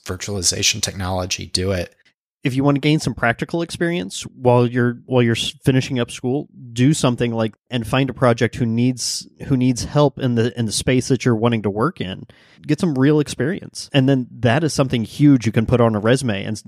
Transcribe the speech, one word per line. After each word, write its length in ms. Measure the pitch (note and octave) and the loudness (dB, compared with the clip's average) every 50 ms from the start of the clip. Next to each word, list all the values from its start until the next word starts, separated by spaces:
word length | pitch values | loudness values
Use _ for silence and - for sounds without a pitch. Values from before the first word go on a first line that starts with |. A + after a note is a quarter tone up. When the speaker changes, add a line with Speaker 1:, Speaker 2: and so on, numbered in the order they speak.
| - | -10
Speaker 1:
virtualization 760 | - F#2 F#2 - - G2+ G2 F2 - G2+ G2+ G2+ - - G#2+ | -10 -8 -8 -8 -6 -6 -4 -2 -2 -2 0 0 -2 -2 -2
technology, 680 | - - F2 F#2+ F#2+ F2+ F#2+ F#2 F#2 F#2 - - F#2 F2 | -4 -6 -6 -6 -4 -4 -2 -2 -4 -4 -6 -8 -8 -6
do 240 | - F2+ F2+ G2 | -6 -4 -2 -2
it. 220 | F#2+ F2+ F2 - _ _ _ _ _ _ _ _ _ _ - | -2 -2 -4 -8 _ _ _ _ _ _ _ _ _ _ -6
Speaker 2:
If 120 | C#3 B2 | -4 -2
you 80 | C3+ C3+ | 0 2
want 120 | C#3+ C#3+ | 2 2
to 60 | C3+ | 2
gain 180 | C3 D3+ D3+ D#3 | 2 2 0 0
some 140 | - C3+ A#2 | 0 -4 -4
practical 480 | - - E3+ E3 - - - - E3+ | -2 0 0 0 -2 -4 -6 -4 -6
experience 600 | E3+ E3 - - F3 E3+ E3+ F3+ F3+ F#3+ - - - | -6 -6 -6 -4 -4 -4 -4 -4 -6 -8 -10 -12 -14
while 440 | - - C3 B2+ B2 A#2+ B2 B2 A#2+ | -14 -10 -2 2 4 4 4 4 2
you're, 320 | A#2+ B2+ A#2+ A#2+ A#2+ A#2+ - | 2 0 0 0 0 -4 -6
while 180 | - C3 B2 A#2+ | -2 0 2 2
you're 120 | A#2 A2+ | 2 2
s-, 180 | - - - - - - | 0 -2 -6 -8 -4 0
finishing 360 | - - C3 - - C#3+ B2 | 2 2 2 2 0 -2 -4
up 120 | A#2+ - | -4 -4
school, 360 | - - - B2 B2+ D3 - - - - C3+ A#2+ | -6 -8 -4 -4 -4 -4 -6 -8 -16 -20 -20 -8
do 220 | A#2 A#2 B2+ C#3+ D#3+ | -2 2 2 2 4
something 400 | - - C3 B2 - B2 A#2+ A2+ | 4 2 0 0 0 -2 -2 -2
like, 220 | A2+ A2+ A2+ - _ _ - | -2 -2 -2 -4 _ _ -8
and 160 | B2 B2 A2 | -6 -6 -4
find 240 | - - C3 C#3 B2+ | 0 0 0 0 0
a 40 | A#2+ | 0
project 420 | - C3+ B2 A#2 A#2 A#2+ A2 - | 2 2 2 2 2 0 -2 -2
who 100 | - B2 | -2 -2
needs, 640 | A2+ A2+ A#2 A#2+ B2+ B2+ A#2 - - - - - - _ - - - | -2 0 2 0 0 0 -2 -4 -6 -8 -8 -10 -14 _ -10 -4 -2
who 100 | C#3 B2+ | 0 2
needs 260 | B2+ C3 B2 A#2 - | 2 2 0 0 -4
help 360 | - - D3 D3 C#3 - - | -2 2 2 2 2 2 0
in 160 | C#3 B2+ A#2+ | -2 0 0
the, 220 | A#2 A2 A#2+ - A#2+ | 2 0 0 -2 -4
in 80 | A#2 | -4
the 60 | G#2 | -4
space 360 | F#2+ - - - C3 B2+ - - | -4 -4 -2 0 0 0 2 0
that 180 | C3+ - - | 0 0 2
you're 100 | B2+ A#2 | 0 0
wanting 280 | G#2+ A2 A#2+ A#2+ A2 G2+ | 2 2 0 0 0 -2
to 60 | G#2 | -2
work 300 | G2 G#2 A#2 E3 - - | -2 -2 -2 -2 -4 -6
in. 260 | G2+ F#2 F#2 G2+ A2+ - - _ _ _ _ - - | -8 -8 -10 -12 -14 -18 -20 _ _ _ _ -10 -4
Get 140 | C#3 D3+ - | -4 -2 0
some 180 | - E3+ C#3+ B2+ | 0 0 2 2
real 220 | C3 D3 D3+ D3+ | 4 4 4 2
experience. 680 | C#3+ - - - B2 D3 G3+ - - - - - - - | 2 -2 -4 -6 -4 -4 -4 -8 -10 -14 -16 -16 -6 0
And 160 | - C#3 C3 C3+ | 2 4 4 4
then 200 | C#3 C3 B2 - | 4 2 0 -4
that 320 | B2+ B2 A2+ B2 A2+ D3+ E3+ | -6 -2 0 2 2 2 0
is 100 | D3 - | 0 0
something 300 | - C#3 B2 C3 A#2+ G#2+ | 0 0 0 0 -2 -2
huge 420 | - - - D3 D3 C#3 B2+ A2+ | -2 0 4 6 6 6 6 4
you 60 | A#2+ | 2
can 140 | - C3 A#2 | 0 0 0
put 160 | - B2+ A#2+ | 2 4 4
on 140 | A#2 A2+ A2 | 4 4 2
a 40 | G#2 | 2
resume, 440 | G2 A2+ B2+ C3+ C#3 A#2+ G2+ G2 G2 | 2 2 2 2 2 -2 -4 -4 -4
and, 180 | G#2+ G#2+ - - | -6 -8 -10 -10